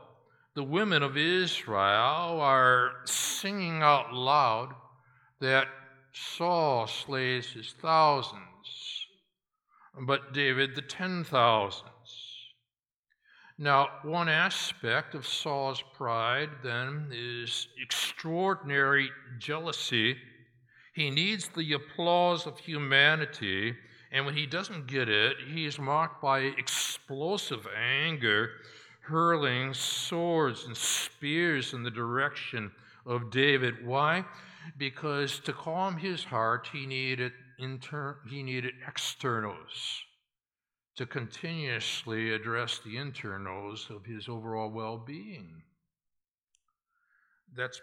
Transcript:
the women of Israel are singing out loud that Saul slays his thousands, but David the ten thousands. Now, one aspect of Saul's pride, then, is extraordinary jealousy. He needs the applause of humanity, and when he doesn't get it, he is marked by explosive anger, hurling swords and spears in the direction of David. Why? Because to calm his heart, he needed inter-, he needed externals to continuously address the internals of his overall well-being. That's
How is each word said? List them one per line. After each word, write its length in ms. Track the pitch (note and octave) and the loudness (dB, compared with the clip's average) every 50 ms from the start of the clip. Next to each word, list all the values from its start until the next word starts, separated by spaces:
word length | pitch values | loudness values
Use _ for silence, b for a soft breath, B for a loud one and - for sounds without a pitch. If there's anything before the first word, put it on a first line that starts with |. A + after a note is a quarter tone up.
| - - - _ b b b b b b b | -20 -20 -20 _ b b b b b b b
the 80 | D3 | -6
women 400 | C#3 C3+ D#3 G3 A3 G3+ E3+ D3 | -4 0 0 2 2 4 4 4
of 140 | C#3+ C3+ C3 | 2 2 0
Israel 1200 | C#3+ D#3 E3+ F3+ F#3 F3+ E3 - - - A#2 G#2+ G2 G2 G2 G2+ A2 A#2+ C3+ D3+ E3 F3 E3+ E3+ D#3+ | 0 2 2 2 2 0 0 -2 -4 -4 -2 2 4 4 6 6 6 4 4 2 0 -2 -2 0 2
are 600 | D3 C3+ C3+ C3 B2+ B2+ B2+ B2 B2 B2 B2 - - | 4 6 6 8 8 8 8 8 6 2 0 -4 -6
singing 760 | - - - - - - - - G3 G#3 G3 F3+ E3+ E3 D#3 | -4 -2 -2 -2 -2 -4 -4 -4 -4 -2 -2 -2 -2 2 4
out 320 | D3+ D3 C#3+ C3+ B2+ B2 B2 | 6 6 6 6 4 0 -2
loud 640 | B2+ B2+ C3+ D3 D3 C3+ A#2 A2 A2+ B2 C3+ C3 - - - b b b b b b b b b - | 0 2 4 6 6 6 4 2 0 -4 -6 -10 -16 -18 -20 b b b b b b b b b -2
that 260 | C#3 C3 C3+ C3+ C3 - - - - - - - _ _ - | 2 4 4 4 4 2 -4 -16 -20 -20 -20 -20 _ _ -16
Saul 720 | - - - - - E3+ F3 F3 E3+ D#3 C#3+ C3 A#2 A2 | -14 -12 -10 -6 -2 0 2 2 4 4 4 4 2 0
slays 640 | A2 - - - C#3+ C#3 C3 B2+ B2+ B2+ B2 B2 - | -2 -4 -6 -6 -4 -2 0 0 0 0 0 -2 -6
his 240 | - A2+ A2 - - - | -10 -12 -12 -14 -12 -4
thousands, 1200 | - D#3+ D#3+ D#3+ D#3 D3+ C#3+ C3+ A2+ - G#2 G2 F#2 F2+ F2+ - - - - - - - - - - - G4 _ _ _ _ _ _ _ _ _ _ b b b b b b C3+ B2+ | 0 4 6 6 8 6 6 4 0 -4 -10 -14 -16 -20 -20 -18 -16 -14 -14 -12 -10 -10 -8 -8 -10 -12 _ _ _ _ _ _ _ _ _ _ _ b b b b b b -6 0
but 260 | C3 C#3 C3 - - | 0 0 0 0 -2
David 420 | B2+ C#3+ C#3 C3+ B2+ C3 C#3 C3 B2+ | 0 2 2 4 4 4 2 0 -2
the 80 | D3 | -6
ten 420 | C3 - - - F3+ F#3 F#3 F3 D#3+ | -10 -8 -8 -6 -4 -4 -4 -4 -2
thousands. 680 | - D3 B2+ A#2 A#2 A2+ G#2+ G2+ G2 - - - - - _ - - - - - - - - - - _ _ _ _ _ _ _ _ _ _ _ B B B B B B B B B B - | 2 4 6 6 8 6 6 2 0 -4 -8 -14 -18 -20 _ -20 -18 -16 -16 -16 -16 -18 -18 -20 -20 _ _ _ _ _ _ _ _ _ _ _ B B B B B B B B B B -2
Now, 300 | D3 D3 C#3 C3+ C#3+ - - - | 4 6 8 8 8 6 0 -8
one 260 | C#3+ D3+ E3 F3 E3+ D#3+ | -6 -2 0 2 4 4
aspect 840 | D#3 D#3+ F3+ F#3+ - - - - - - - A2+ A#2+ D3 - - - | 6 6 4 4 2 -2 -4 -4 -6 -2 0 2 2 2 0 -2 -8
of 120 | C#3+ B2 | -8 -6
Saul's 560 | - - - - D#3 C#3+ C#3 C3+ C3+ C3 B2 - - - | -4 -4 -2 -2 0 0 0 0 -2 -2 -4 -8 -12 -8
pride, 560 | - C#3 A#2 A#2 A2+ A2+ A#2+ B2 C#3 D#3 D3+ D3 B2+ | -4 -2 0 0 2 2 2 2 0 0 -4 -6 -8
then, 460 | B2+ B2 A#2 A#2+ B2+ C3+ C#3+ D3+ D3+ C#3 | -4 -4 -2 -2 -2 -4 -4 -6 -6 -6
is 560 | B2 A#2 A#2+ B2 A#2+ A#2+ A#2 A#2 A2+ - - - - B2+ | -6 -6 -6 -6 -6 -6 -6 -4 -4 -6 -6 -8 -10 -10
extraordinary 1300 | B2+ - - - - - - - - D#3+ E3 F3 F#3+ G3 F#3 D3+ C#3+ C#3+ C#3+ C#3 C#3 C#3 C#3+ C#3 C3+ B2+ A#2+ - - A#2+ B2 A2+ | -6 -4 -2 -2 -2 -4 -4 -6 -6 -2 0 2 2 2 0 0 -2 0 2 4 4 6 6 4 4 2 -4 -12 -16 -14 -14 -10
jealousy. 800 | - D3 D3+ D#3+ E3 E3 - - - - B2+ A2+ A2 A#2+ B2+ - - - - - - _ _ _ _ b b b b b b | -6 -6 -4 -4 -4 -4 -4 -4 -2 0 2 4 4 4 2 -2 -8 -20 -20 -20 -20 _ _ _ _ b b b b b b
He 160 | D#3+ D3+ C#3 | -2 -2 0
needs 380 | C3+ D#3 F3 G3+ A3 F#3+ - - | 0 0 0 0 0 -2 -6 -6
the 240 | - E3+ D#3+ D3 D3 | -6 -4 -2 -2 -2
applause 720 | C#3+ D3 - - - E3+ F3 F3 F3 F3 F3 F3 D#3+ - | -4 -4 -8 -6 -2 2 4 6 6 6 4 4 2 -2
of 120 | D3+ B2+ - | -8 -12 -12
humanity, 1160 | - F3 D#3 D3 C#3+ C3+ C3+ C#3 C#3+ D3+ D#3 D#3+ D3+ - - - A2 F#2+ F#2+ F#2+ G#2+ A#2 A#2 - B B B B B B | -10 -8 -6 -4 0 4 6 8 8 8 6 4 0 -4 -6 -6 -4 -2 0 0 0 -2 -4 -6 B B B B B B
and 160 | C3+ C3+ C#3 | -2 -2 -2
when 100 | C#3+ D3 | -2 -2
he 100 | D3 D3+ | -4 -4
doesn't 400 | C3+ D#3 F3+ G3 - G3 D#3 C3+ B2 | -4 -4 -6 -6 -6 -8 -10 -8 -4
get 200 | C#3 C3+ B2 A2 | -2 0 2 4
it, 280 | G#2+ G#2 A2 C3 C3+ - C3 C3+ | 4 4 4 4 2 -2 -8 -8
he 140 | D#3 E3 D#3 | -6 -4 -4
is 120 | D3 - D3 | -4 -6 -4
marked 420 | C#3 C#3 D3 D#3 E3 D#3 - - | -2 0 0 0 0 -2 -4 -4
by 200 | D3+ C#3 C3+ C3+ | 0 2 2 2
explosive 1300 | C3 C#3 C3 C3 B2+ - - - - - - - - - C#3 C#3 D3+ F3+ G#3 G3 - - C#3 G#2+ G2+ G2 G2+ | 2 -2 -2 -4 -4 -4 -2 -2 -2 -4 -6 -8 -10 -10 -8 -4 -2 -2 -2 -2 -4 -4 -6 -8 -8 -6 -4
anger, 760 | A2 A#2 B2 C3+ C#3 D#3 E3 D#3+ C#3 A#2+ A2 G#2 G#2+ A#2 A2+ - B B B B B B B B B | -2 0 0 0 0 0 -2 -2 0 2 4 4 4 2 0 -4 B B B B B B B B B
hurling 760 | B - D#3+ D#3+ E3+ E3+ E3+ D3+ C#3+ B2+ B2 B2 C3 C3+ C3 | B -2 2 4 4 4 4 4 4 2 2 0 -2 -4 -4
swords 880 | B2+ - - - - - - F3 E3+ E3+ F3 E3+ D#3+ D3+ B2+ A2+ - - | -4 -4 -4 -2 -4 -4 -2 -2 0 2 2 4 4 4 2 0 -2 -8
and 120 | B2+ A#2 | -10 -6
spears 1000 | - - - - - - - - - C#3+ C#3+ D#3 E3+ F3 E3+ D3+ C3+ B2 - C3+ | -4 -2 0 0 0 -2 -6 -8 -6 -4 -2 0 2 2 2 2 0 -2 -4 -6
in 80 | B2 | -6
the 80 | A#2 A#2+ | -6 -6
direction 840 | A2 A#2+ A#2 A#2 A#2+ C3+ C#3 C#3+ C#3+ - - - - A2+ G#2 G2+ - B B B B B B | -4 -4 -4 -2 0 0 0 0 -2 -6 -10 -6 -6 -6 -6 -8 -10 B B B B B B
of 240 | B2 B2 B2 A#2 G#2+ | -4 -2 -2 -2 0
David. 560 | A2 C3 C#3 D3 C#3 C3 B2+ A#2+ A2+ A2+ A#2+ | 2 4 6 6 6 4 4 0 -2 -2 -4
Why? 380 | A#2+ C3 C#3 D3 D#3 E3+ F#3 F#3 - B B B B B B D#3 D#3+ D#3+ C3+ | -2 0 2 4 4 2 0 -2 -6 B B B B B B -18 -14 -8 -6
Because 600 | C#3 C3+ - - D#3+ D3+ C#3+ C#3+ C#3+ C#3 - - | -6 -6 -6 -4 -4 -2 -2 0 -2 -2 -4 -6
to 120 | - D#3 | -6 -8
calm 440 | C3 - - D#3+ D#3+ F3+ F#3+ G3 F3+ D#3 | -8 -6 -6 -6 -2 -2 -2 -2 -4 -4
his 260 | F#3 F#3+ F3 D3+ - | -4 -6 -6 -6 -6
heart, 440 | - C3 A2 A2+ A2+ A#2 B2 - - | -2 0 2 2 2 2 0 -2 -8
he 140 | - C#3 C3+ | -10 -8 -6
needed 460 | C3+ C3 C3 C3 C3 C3 B2 B2+ B2 - - - - - - | -6 -4 -2 -2 -2 -2 -2 -2 -4 -6 -10 -20 -20 -14 -10
inter-, 600 | C3 C3 C3 B2+ - - D3+ D3 C#3 C#3 C#3+ C#3+ - A2 | -8 -8 -8 -10 -10 -10 -8 -8 -8 -8 -10 -12 -14 -12
he 140 | C#3 C#3+ | -10 -10
needed 320 | C3+ B2+ B2+ B2+ A#2+ B2+ - - - D3 | -6 -6 -4 -4 -4 -6 -8 -10 -12 -10
externals 1120 | - - - - - - C#3 B2+ A#2 A2 G#2+ G#2 F2+ D#2+ D2+ - - - - - - - - _ _ _ _ _ _ _ _ _ _ _ _ _ _ _ _ _ - | -8 -6 -6 -6 -6 -2 -2 0 0 0 -2 -4 -6 -8 -12 -14 -10 -8 -8 -8 -8 -8 -12 _ _ _ _ _ _ _ _ _ _ _ _ _ _ _ _ _ -12
to 80 | - B2+ | -10 -10
continuously 1300 | - - C3+ A2+ G#2+ - - - E3 E3+ E3 D3 C3 A#2 A2 - - - - - A2+ A2 A2 A2+ A2 | -8 -6 -8 -8 -8 -10 -10 -8 -8 -6 -4 -4 -4 -4 -4 -4 -4 -6 -6 -4 -4 -2 0 0 0
address 480 | A2 A2 G#2+ A#2 A#2 A#2+ A#2 A#2 - - - | 0 -2 -2 -2 -2 -2 -2 -2 -4 -8 -8
the 120 | A2 A2 | -10 -8
internals 920 | B2+ C#3+ C#3 B2+ - - G#2 G2 G2 G2 F#2+ F#2 G2 G2+ G#2 G#2+ G#2+ - - | -8 -8 -8 -10 -10 -10 -8 -8 -8 -8 -8 -8 -8 -8 -10 -10 -12 -12 -14
of 160 | G#2+ G#2 F#2 | -14 -14 -12
his 220 | A#2 A2+ G#2+ G#2 B2 | -12 -12 -10 -10 -10
overall 420 | A#2 A2+ A2 A2+ A2 A2 A2 G#2+ | -10 -8 -6 -6 -4 -4 -4 -4
well-being. 880 | G#2+ A2+ A2 A2 A2+ A2+ A#2 C3+ D3 F3 G#3 G#3+ F#3 B2 F2+ D#2+ E2 D#2+ - _ _ _ _ _ _ _ _ _ _ _ _ _ _ _ _ _ _ _ _ _ _ _ _ _ _ _ _ _ _ _ _ _ _ _ _ _ | -6 -6 -6 -6 -8 -8 -10 -12 -14 -14 -14 -14 -16 -16 -16 -18 -20 -20 -20 _ _ _ _ _ _ _ _ _ _ _ _ _ _ _ _ _ _ _ _ _ _ _ _ _ _ _ _ _ _ _ _ _ _ _ _ _
That's 280 | C3 B2 B2+ B2+ - - | -8 -6 -6 -6 -6 -12